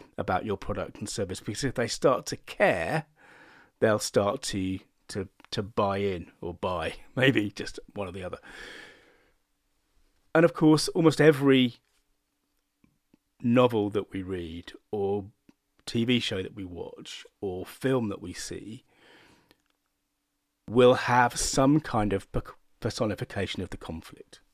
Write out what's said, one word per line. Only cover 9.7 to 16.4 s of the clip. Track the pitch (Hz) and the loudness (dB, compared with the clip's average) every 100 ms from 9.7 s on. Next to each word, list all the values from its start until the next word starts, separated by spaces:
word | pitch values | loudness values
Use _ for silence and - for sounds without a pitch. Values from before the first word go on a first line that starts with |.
| _ _ _ _ _ _ | _ _ _ _ _ _
And | 156 165 | 4 4
of | |
course, | - 156 156 - | 4 4 4 2
almost | 180 160 147 | 2 4 6
every | 151 135 139 135 123 - _ _ _ _ _ _ _ _ _ _ _ _ _ _ _ _ | 6 6 6 6 4 -2 _ _ _ _ _ _ _ _ _ _ _ _ _ _ _ _
novel | 123 123 123 113 104 | 2 6 6 4 0
that | 104 - | -2 -4
we | 95 | -8
read | 92 92 85 85 - - _ | -8 -8 -8 -12 -16 -20 _
or | 107 98 101 98 _ _ _ _ _ - | -2 -2 -2 -6 _ _ _ _ _ -6
T | 117 | -2
V | 117 120 | 2 2
show | - 98 | 0 -6